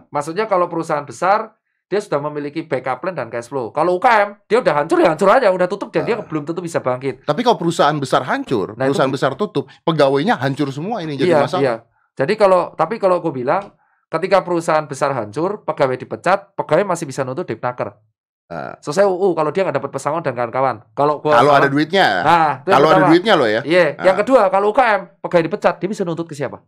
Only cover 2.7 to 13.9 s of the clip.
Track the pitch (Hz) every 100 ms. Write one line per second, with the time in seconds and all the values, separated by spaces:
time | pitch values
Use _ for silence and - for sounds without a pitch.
2.7 | 131 131 127 180 170 117 117 117 135 113
3.7 | 147 170 180 247 208 202 208 - 220 185
4.7 | 147 147 349 311 156 190 247 220 185 180
5.7 | 202 - 170 147 220 - 156 147 170 170
6.7 | 147 160 156 135 127 - 147 247 202 170
7.7 | 170 151 151 139 147 131 262 277 113 90
8.7 | 107 135 143 135 135 139 131 208 143 131
9.7 | - - 160 139 139 180 220 135 135 143
10.7 | 135 175 233 160 139 180 156 147 180 135
11.7 | 113 - _ _ - 143 214 202 185 -
12.7 | - 180 226 190 175 165 131 120 180 202
13.7 | _ _